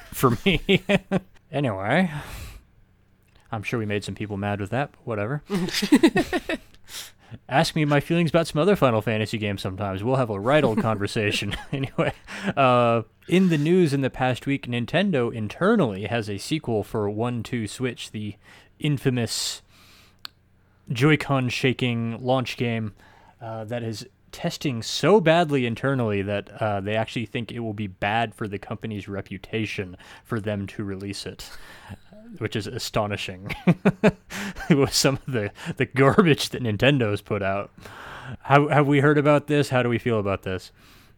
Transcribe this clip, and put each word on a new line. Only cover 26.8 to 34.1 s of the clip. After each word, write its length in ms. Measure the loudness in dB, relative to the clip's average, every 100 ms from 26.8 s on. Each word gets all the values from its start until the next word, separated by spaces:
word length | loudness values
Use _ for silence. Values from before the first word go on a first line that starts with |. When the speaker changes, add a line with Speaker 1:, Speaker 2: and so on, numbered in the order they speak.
Speaker 1:
they 140 | -2
actually 320 | -2 -2 -4 -6
think 240 | -6 -8
it 100 | -8
will 120 | -6
be 120 | -6 -8
bad 480 | -4 -2 0 -2
for 120 | -4 -8
the 120 | -8
company's 500 | -8 -10 -8 -8 -8
reputation 880 | -10 -10 -12 -8 -4 -4 -6 -8 -12 -20 -20
for 140 | -8 -4
them 260 | -2 -4 -4
to 180 | -6
release 420 | -8 -6 -8 -8 -10
it, 240 | -12 -14 -16 -18 -20 -18 -18 -18 -20 -20 -8
which 160 | -6
is 120 | -4 -6
astonishing 840 | -8 -4 -2 -2 -2 -6 -10 -10 -2 0 2 0 2 2